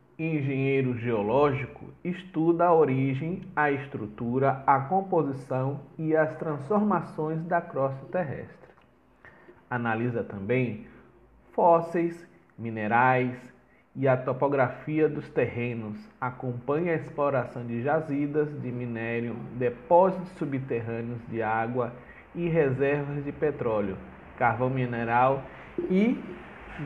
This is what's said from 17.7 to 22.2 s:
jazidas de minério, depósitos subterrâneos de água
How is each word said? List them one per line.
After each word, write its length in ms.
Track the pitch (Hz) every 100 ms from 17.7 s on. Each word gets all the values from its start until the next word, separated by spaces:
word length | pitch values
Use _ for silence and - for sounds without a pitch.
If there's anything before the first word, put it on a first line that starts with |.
| 117
jazidas 640 | 127 156 156 143 147 147 151 143
de 80 | 123
minério, 640 | 123 123 113 113 117 117 117 131 123
depósitos 720 | 123 - - 175 185 185 - -
subterrâneos 800 | 151 135 135 120 113 117 117 120 117
de 140 | 113
água 500 | 110 110 117 123 117 - - -